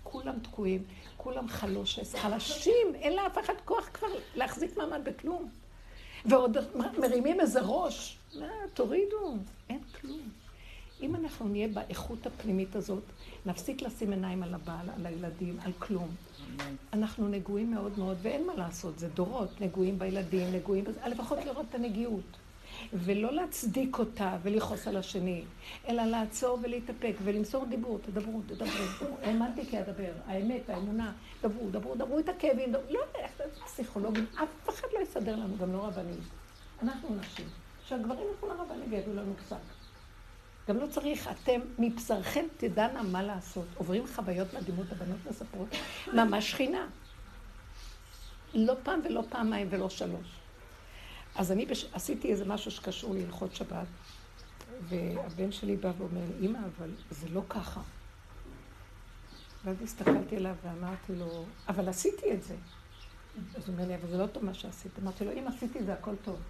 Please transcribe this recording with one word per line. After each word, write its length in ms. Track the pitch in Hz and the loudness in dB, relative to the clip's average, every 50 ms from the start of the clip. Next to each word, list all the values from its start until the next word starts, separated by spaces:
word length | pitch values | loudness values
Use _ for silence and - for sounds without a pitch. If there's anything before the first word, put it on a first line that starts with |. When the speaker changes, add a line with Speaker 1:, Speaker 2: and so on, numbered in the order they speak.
| - | -12
Speaker 1:
כולם 360 | - - 262 262 269 262 233 | -10 -10 -6 -4 -2 -4 -4
תקועים, 440 | 226 - - - 208 190 190 190 190 - - - - - - - | -4 -6 -4 0 2 4 4 2 0 -4 -10 -14 -14 -14 -12 -8
כולם 300 | - 254 254 262 247 226 | -6 -4 -2 -2 -2 -2
חלושס, 680 | - - - 202 190 202 202 202 - - - - - | -4 -2 -2 0 0 0 0 0 0 -2 -4 -4 -2
חלשים, 800 | 247 226 214 202 226 - - 302 302 - - 453 480 466 381 277 | 0 2 2 2 2 0 0 -2 4 8 8 10 10 10 8 4
אין 200 | - - 285 330 | 4 2 4 4
לאף 220 | 381 403 370 381 - | 4 4 4 2 2
אחד 160 | 427 - 403 359 - | 2 2 0 0 2
כוח 240 | - 381 453 - - - | 2 2 2 2 0 -6
כבר 140 | - - 403 381 247 - - - | -2 -2 0 0 -2 -4 -4 0
להחזיק 420 | 233 254 - - - 302 370 - - | 0 0 0 2 0 -2 0 0 0
מעמד 240 | 311 311 320 294 285 | 0 0 0 0 -2
בכלום. 460 | 277 - - - 277 359 349 349 220 - - - - - - - - - - - - - - - | -2 -4 -2 -2 -2 -2 -2 -2 -6 -8 -12 -16 -16 -16 -16 -16 -14 -14 -14 -12 -12 -12 -4 6
ועוד 320 | 226 254 262 254 247 220 277 - - - | 10 10 10 10 10 6 4 2 2 0
מ-, 260 | 262 233 320 - - | 0 0 0 2 4
מרימים 400 | 311 247 247 247 240 285 339 381 | 6 6 6 6 6 6 8 8
איזה 200 | 339 247 - 254 | 8 8 8 6
ראש. 560 | 214 185 240 330 370 302 - - - - - - - - - 302 | 6 6 4 4 4 4 0 -2 -6 -8 -10 -12 -16 -14 -10 -8
מה, 80 | 302 311 440 440 403 381 - | -8 -6 -6 -4 -6 -6 2
תורידו, 640 | - 247 208 262 349 403 403 415 427 403 349 262 208 190 - - - - - | 2 2 4 6 6 6 6 4 0 0 0 -2 -2 -4 -6 -10 -16 -8 -6
אין 100 | 233 277 - - - - | -6 -6 -6 -10 -14 -12
כלום. 280 | - 269 285 311 294 226 - - - - - - - - - - - - - - | -10 -8 -8 -8 -8 -10 -12 -12 -16 -18 -16 -16 -16 -14 -14 -14 -14 -16 -10 -4
אם 140 | - 277 330 | -2 0 0
אנחנו 320 | 349 320 311 - - 233 208 | 0 0 -2 -2 -2 0 2
נהיה 200 | 202 208 208 226 | 2 4 2 2
באיכות 580 | 214 202 - - 185 - - - 240 226 - | 2 -2 -2 -4 -4 -4 -4 -4 -6 -4 -4
הפנימית 500 | 247 - - - 214 190 190 190 190 - | -6 -6 -4 0 2 4 4 4 2 0
הזאת, 280 | 214 185 - 196 190 - - - - - - - - - | -4 -2 0 -2 -2 -2 -6 -14 -14 -14 -14 -14 -8 -4
נפסיק 360 | 196 175 - - - 269 - | -4 -2 -2 -2 -4 -4 -2
לשים 300 | 269 247 226 - 226 202 | -2 -4 -2 -2 0 0
עיניים 320 | 196 190 185 185 180 185 180 | 2 2 0 0 0 -2 -2
על 100 | 170 175 | -2 -4
הבעל, 360 | 170 151 170 170 170 175 180 | -4 -4 -6 -6 -6 -6 -6
על 160 | - - 170 | -6 -4 -4
הילדים, 540 | 170 165 165 180 170 165 - 190 175 175 175 - | -4 -4 -4 -4 -4 -4 -2 -2 -2 -2 -2 -2
על 60 | 190 180 - | -4 -4 -4
כלום. 360 | - - 214 180 170 160 170 180 - - - - 139 131 123 | -2 0 0 0 0 -2 -6 -8 -10 -14 -16 -14 -12 -10 -6
Speaker 2:
אמן. 200 | 139 143 143 139 135 - - - | -6 -6 -6 -6 -8 -8 -2 0
Speaker 1:
אנחנו 340 | 214 214 214 - - 214 202 | 2 2 2 2 0 2 2
נגועים 440 | 202 202 180 - 202 202 220 233 | 2 0 0 0 0 2 2 2
מאוד 280 | 233 214 196 208 202 202 | 2 0 0 -2 0 0
מאוד, 180 | 190 185 190 175 | 0 2 0 0
ואין 260 | 180 220 247 285 320 370 | 0 0 2 2 2 0
מה 80 | 359 | 0
לעשות, 440 | 240 180 170 170 - - 175 156 165 | 0 -2 -2 -4 -4 -6 -6 -6 -4
זה 80 | 170 170 | -6 -4
דורות, 520 | 147 - 180 196 240 262 208 180 - - | 2 2 2 2 2 0 -2 -2 -2 -2
נגועים 380 | 208 185 165 190 185 185 196 185 | -2 0 4 4 4 4 4 2
בילדים, 540 | 185 190 185 196 190 170 180 185 180 180 185 | 0 0 0 0 0 2 2 2 4 4 2
נגועים 300 | 180 - 196 202 190 202 | 0 2 4 2 4 4
בזה, 160 | 208 220 - - 240 | 0 -2 -2 -2 -2
לפחות 320 | 240 233 247 233 302 302 - | -2 -2 0 0 0 0 0
לראות 200 | 285 254 269 302 - | 0 -2 -2 -4 -2
את 60 | - | 0
הנגיעות. 640 | 247 240 240 202 202 233 240 220 190 180 - - - - - - - - - - - 233 - - | 0 0 2 2 0 2 2 0 -2 -2 -6 -12 -16 -16 -18 -18 -18 -14 -14 -12 -10 -10 -4 -2
ולא 400 | 190 175 180 202 202 208 240 277 | 0 4 4 4 4 4 2 2
להצדיק 680 | 320 370 339 - - - 226 180 262 269 262 - - | 2 0 0 -2 0 0 2 4 4 2 2 4 2
אותה 380 | 233 220 - - 208 185 185 185 | 0 0 2 0 0 2 2 2
ולכעוס 460 | 170 196 208 220 220 196 220 185 - 220 | 0 4 4 4 4 4 0 -2 -2 0
על 100 | 202 196 | 0 0
השני, 460 | 185 - - 196 175 185 180 170 165 170 - - - - - - - - | 0 0 0 0 2 2 2 0 -4 -8 -12 -14 -12 -12 -12 -10 -2 0
אלא 160 | 233 233 226 | 2 4 4
לעצור 560 | 226 226 233 220 220 - - 262 247 247 247 | 4 4 4 2 0 0 2 4 4 4 4
ולהתאפק 520 | 233 240 240 247 233 - 247 - - 233 196 - 196 | 2 0 -2 -2 -2 -4 -6 -2 0 0 0 2 2
ולמסור 420 | 202 202 208 214 214 - 269 262 | 2 4 4 2 2 2 0 2
דיבור, 340 | 247 233 226 226 254 220 196 - | 2 0 0 0 0 -2 -2 -2
"תדברו, 360 | - 196 214 208 220 220 220 202 - | -2 -2 -2 0 0 -2 -2 -4 -4
תדברו, 200 | 202 190 - 202 208 214 196 185 190 - | -4 -2 -2 0 0 0 0 0 -2 -2
תדברו." 200 | - 285 - - | -2 -4 -2 0
האמנתי 440 | - 202 220 226 233 254 240 - 277 | 0 2 4 4 4 2 2 -2 -4
כי 140 | - - 214 | -2 0 -2
אדבר, 320 | 190 196 185 196 196 175 165 165 - - | 0 -2 -2 -2 -2 -4 -4 -6 -6 -2
האמת, 420 | 190 190 196 226 254 247 - - | 0 2 2 2 2 0 0 -2
האמונה, 420 | 196 180 190 208 208 226 226 214 196 - - - - - | -2 -2 0 0 0 0 0 0 -4 -6 -12 -14 -12 0
דברו, 280 | - 226 202 233 240 196 | 2 2 2 2 -2 -2
דברו, 240 | 185 - 190 247 262 | -2 -2 -2 -2 0
דברו 240 | 240 269 247 262 302 | 0 0 2 4 4
את 100 | 311 311 | 4 4
הכאבים, 420 | 359 - - 294 262 233 262 247 | 2 4 6 6 6 6 6 4
דברו, 120 | 226 269 269 - | 2 2 2 2
לא 100 | 294 - | 2 2
יודע, 200 | 571 605 - 523 | 2 0 -2 -4
איך 120 | - - - - | -6 -6 -4 -4
זה 60 | 587 605 - - - | -4 -4 -4 -8 -12
פסיכולוגים, 600 | - - - 247 - - 208 202 226 214 214 220 226 - | -10 -4 -4 -4 -2 0 0 2 2 4 2 2 2 2
אף 340 | - 311 311 - - - - - - | 0 0 -2 -2 -4 -4 -4 -2 -2
אחד 80 | - 523 - | -2 0 2
לא 60 | 427 | 2
יסדר 360 | 381 - - - 208 202 214 | 2 2 0 0 0 2 0
לנו, 220 | 214 220 190 196 214 | 0 0 0 0 0
גם 160 | 185 185 185 | 0 2 2
לא 120 | 190 202 | 0 0
רבנים. 340 | 214 185 185 180 175 175 165 170 - - - - - - - - - - - | -2 -2 -2 -4 -4 -4 -6 -8 -8 -10 -14 -16 -16 -18 -18 -18 -18 -8 0
אנחנו 340 | 233 240 - - - 311 220 | 0 0 0 0 -2 -2 -2
נשים, 300 | 196 185 - - - 170 160 - - - - - - - | -2 -2 -6 -8 -8 -8 -8 -10 -12 -14 -16 -16 -16 -8
שהגברים 420 | - 262 247 220 226 262 - 427 403 | -4 -2 -2 0 0 -2 0 -2 -2
ילכו 160 | 403 - - 403 | -2 -2 -4 -4
לרבן 360 | 381 349 349 302 - - 277 254 | -2 -4 -4 -4 -4 -6 -4 0
יגידו 260 | 214 202 190 208 208 | 0 0 0 0 -2
לנו 200 | 202 202 196 196 - - | -2 -2 -2 -4 -4 -6
פסק. 100 | - 208 - - - - - - - - - - - - - - - - - - - - - - - | -8 -8 -8 -8 -12 -14 -16 -16 -18 -18 -18 -18 -16 -16 -16 -16 -16 -16 -18 -18 -18 -18 -12 0 2
גם 100 | 202 226 | 2 2
לא 100 | 277 294 | 2 2
צריך, 420 | - 311 277 285 294 - - - | 0 0 2 2 0 0 -2 -4
אתם 280 | 190 - - - 247 240 247 - - - | -6 -2 4 6 6 6 4 -2 2 4
מבשרכם 680 | 233 240 233 - - - 226 196 185 - - 294 330 330 - - | 4 4 4 0 2 2 2 2 2 2 2 2 2 2 -2 0
תדענה 460 | - 233 180 185 208 233 262 269 233 | 0 2 4 4 4 4 4 0 0
מה 200 | 190 180 185 196 | 2 2 2 2
לעשות. 420 | 202 208 185 180 - - 190 170 170 170 | 0 -2 -4 -6 -6 -6 -6 -6 -6 -4
עוברים 320 | - 185 160 185 214 254 262 - | -4 0 2 2 2 2 0 -2
חוויות 380 | - 214 185 185 180 196 190 - | -4 0 0 2 2 0 0 -2
מדהימות, 380 | - 180 175 180 175 196 180 | -4 -2 -2 0 -2 -2 -2
הבנות 260 | 208 175 175 175 185 214 - - | -4 -4 -2 -2 -2 -4 -4 -6
מספרות, 380 | 214 - 220 - - 196 185 214 - - - - - - - - 381 | -6 -6 -6 -8 -6 -6 -6 -4 -4 -6 -6 -6 -8 -8 -6 4 6
ממש 380 | 226 226 220 196 208 214 - | 8 8 8 8 4 4 2
שכינה. 360 | - - 269 262 339 381 370 - - - - - - - - - - - - - - - - - - - - - - - - - - - - - - - - - - | 2 2 2 4 4 0 0 -2 -8 -12 -14 -16 -14 -14 -14 -14 -14 -14 -14 -14 -14 -14 -14 -14 -14 -12 -12 -12 -12 -14 -16 -16 -16 -14 -14 -12 -14 -14 -14 0 4
לא 200 | 226 220 226 262 262 - | 6 6 8 6 4 4
פעם 160 | - 370 339 302 | 2 2 2 4
ולא 180 | 339 269 226 226 - | 2 2 2 0 0
פעמיים 380 | - 247 226 220 220 202 202 190 | 0 2 4 4 4 4 2 2
ולא 180 | 196 190 190 190 | 2 2 2 0
שלוש. 540 | - - - 175 175 175 175 175 - - - - - - - - - - - - - - - - - - - - - | 0 -2 -2 -2 -2 -4 -6 -8 -12 -12 -14 -16 -16 -16 -16 -16 -16 -16 -16 -16 -14 -14 -14 -12 -12 -12 -14 -12 -2
אז 160 | - 196 175 | 0 2 4
אני 140 | 190 196 262 | 4 4 4
בש-, 200 | 302 269 - - - - | 2 0 -2 -2 -4 -6
עשיתי 380 | 185 - - - 226 - 269 | -6 -2 -2 -2 0 4 2
איזה 140 | 214 190 202 | 4 4 4
משהו 260 | 196 208 208 - - | 0 0 0 -2 -4
שקשור 440 | - - - 190 - - - 226 190 | -6 -4 -4 -4 -4 -4 -2 -2 0
להלכות 400 | 190 185 170 175 175 190 185 - | 0 0 -2 -4 -4 -4 -4 -4
שבת, 320 | - 190 - 175 170 175 175 175 - - - - - - - - - - - - - - - 233 254 | -4 -6 -4 -4 -4 -4 -6 -8 -14 -14 -16 -16 -16 -16 -16 -16 -16 -16 -16 -14 -16 -14 -12 -10 -10
והבן 680 | 180 165 180 175 170 170 170 175 185 202 160 170 190 196 | -6 -2 -2 -2 0 0 -2 -2 -4 -4 -2 -2 -2 -2
שלי 240 | 202 - - 202 202 | -2 -2 0 0 0
בא 160 | 190 - 185 180 175 | 2 2 0 0 0
ואומר 240 | 190 180 170 175 | -2 -2 -2 -2
לי, 260 | 175 170 196 269 196 196 | -2 -2 -2 0 2 2
"אמא, 120 | 226 240 | 2 2
אבל 300 | 214 185 160 - 170 160 190 233 - - | -2 -6 -6 -6 -8 -8 -8 -10 -10 -12
זה 200 | 160 143 156 160 | -10 -8 -8 -2
לא 120 | 165 185 196 - | -2 -2 -2 -2
ככה." 320 | - 220 185 - - - 170 - - - - - - - - - - - - - - - - - - - - - - - - - - - - - - - - - - - - | -4 -4 -4 -4 -6 -6 -8 -8 -10 -12 -14 -14 -16 -16 -18 -16 -14 -14 -12 -12 -12 -14 -14 -16 -16 -16 -16 -16 -16 -16 -16 -16 -16 -16 -16 -16 -16 -16 -16 -16 -16 -8 -4
ואז 180 | 196 190 190 | -4 -4 -2
הסתכלתי 540 | 226 220 - - 196 - 277 - - - 220 | -4 -8 -6 4 6 6 8 6 6 2 0
עליו 200 | 202 185 185 185 170 170 | 0 0 0 0 -2 -6
ואמרתי 520 | 175 170 165 180 180 190 190 - - 190 | -6 -6 -4 -4 -4 -4 -4 -4 -4 -4
לו, 300 | 180 175 170 165 170 165 190 - - - - | -2 -2 -4 -4 -6 -8 -8 -10 -12 -2 0
"אבל 220 | 196 175 185 185 | 2 2 2 2
עשיתי 440 | 185 - - 392 403 - - 415 233 | 2 4 4 4 4 4 2 2 2
את 100 | 185 180 | 2 0
זה." 120 | - 196 - 180 - - - - - - - - - - - - - - 220 180 175 - 247 | -4 -8 -8 -8 -12 -14 -16 -16 -16 -16 -16 -16 -16 -16 -16 -18 -14 -10 -10 -8 -8 -8 -8
אז 120 | - 202 | -4 -4
הוא 60 | 180 | -2
אומר 120 | 175 180 180 | 0 0 0
לי, 80 | 180 | 0
"אבל 140 | 175 170 170 | -2 -4 0
זה 80 | 175 180 | 2 2
לא 100 | 190 214 | 2 2
טוב 180 | 214 269 233 | 0 -2 -2
מה 80 | 190 185 | -2 -2
שעשית." 380 | - - - 185 - - 190 - - 196 | -4 -8 -10 -10 -10 -12 -10 -8 -4 -4
אמרתי 220 | 196 190 - 208 | -4 -2 -2 -2
לו, 60 | 208 | -2
"אם 160 | - 262 262 254 | -2 -2 -4 -4
עשיתי 360 | - - - 226 - - 226 | -4 -2 -4 -4 -2 -2 0
זה 100 | 190 196 | 0 -2
הכל 220 | 190 - 214 208 190 - | -2 -2 -4 -6 -4 -4
טוב." 140 | - 185 160 - - | -6 -4 -4 -6 -8